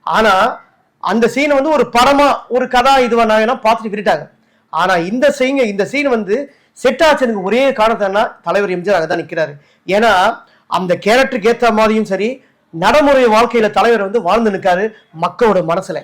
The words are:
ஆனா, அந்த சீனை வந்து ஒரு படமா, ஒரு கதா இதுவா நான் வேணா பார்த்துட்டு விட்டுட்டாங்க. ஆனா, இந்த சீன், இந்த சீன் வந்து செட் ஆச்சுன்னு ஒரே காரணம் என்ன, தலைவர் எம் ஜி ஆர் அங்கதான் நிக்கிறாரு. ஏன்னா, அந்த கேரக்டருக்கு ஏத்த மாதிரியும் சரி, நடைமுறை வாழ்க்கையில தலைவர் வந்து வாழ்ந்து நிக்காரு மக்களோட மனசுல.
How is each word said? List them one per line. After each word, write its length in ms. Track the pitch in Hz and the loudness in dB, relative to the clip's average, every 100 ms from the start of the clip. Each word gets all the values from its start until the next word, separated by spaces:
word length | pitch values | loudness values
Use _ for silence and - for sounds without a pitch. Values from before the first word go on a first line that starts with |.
ஆனா, 600 | - 175 226 190 220 233 _ _ _ _ | -4 0 2 2 0 -4 _ _ _ _
அந்த 320 | - 208 226 | -4 0 0
சீனை 140 | 247 294 | 0 0
வந்து 220 | 277 285 | 0 0
ஒரு 200 | 302 233 233 | 0 0 2
படமா, 360 | 254 277 285 - - | 2 4 2 0 -4
ஒரு 200 | 240 247 | -4 0
கதா 300 | 247 247 269 | 0 2 2
இதுவா 260 | 247 233 | 2 2
நான் 180 | 226 214 | 2 2
வேணா 100 | 220 | 0
பார்த்துட்டு 380 | 262 220 226 220 | -2 0 -2 -4
விட்டுட்டாங்க. 380 | 208 208 160 151 _ _ _ _ | -6 -2 -2 -4 _ _ _ _
ஆனா, 260 | 160 180 180 | -4 0 0
இந்த 340 | 170 233 285 | -2 0 0
சீன், 280 | 269 254 277 | 0 -2 0
இந்த 260 | 233 196 | -2 -2
சீன் 240 | 196 269 285 | -4 -2 -2
வந்து 460 | 240 190 220 285 _ _ | -2 -2 -6 -6 _ _
செட் 300 | _ 254 233 | _ -4 2
ஆச்சுன்னு 400 | 320 285 254 214 | 2 2 0 -2
ஒரே 300 | 185 226 269 | -2 0 0
காரணம் 280 | 233 220 226 | 2 0 0
என்ன, 240 | 202 196 226 - | -2 -2 -2 -6
தலைவர் 280 | 170 185 202 | -4 -2 -2
எம் 100 | 185 | -4
ஜி 120 | 180 | -2
ஆர் 100 | 190 | -2
அங்கதான் 180 | 160 170 | 0 -6
நிக்கிறாரு. 320 | 156 165 151 143 _ _ - | -6 -6 -6 -8 _ _ -4
ஏன்னா, 500 | 190 226 190 196 - - _ _ | 0 2 2 0 -2 -14 _ _
அந்த 320 | 175 185 175 196 | -6 -2 -2 2
கேரக்டருக்கு 460 | 240 262 254 196 233 | 2 2 0 -2 0
ஏத்த 160 | 240 | 0
மாதிரியும் 320 | 214 220 220 | 2 2 0
சரி, 400 | 214 190 208 269 _ _ _ | -2 -2 -4 -6 _ _ _
நடைமுறை 560 | 165 190 262 285 269 247 | -4 2 4 4 4 4
வாழ்க்கையில 440 | 214 233 233 214 | 4 2 2 0
தலைவர் 300 | 202 214 226 | 2 2 2
வந்து 220 | 196 226 | 0 -4
வாழ்ந்து 280 | 175 214 226 | 0 0 0
நிக்காரு 400 | 190 185 180 214 214 _ 160 | -2 0 0 -2 -8 _ -8
மக்களோட 400 | 175 170 240 185 160 | -8 0 0 2 0
மனசுல. 340 | 170 - 156 | -4 -4 -12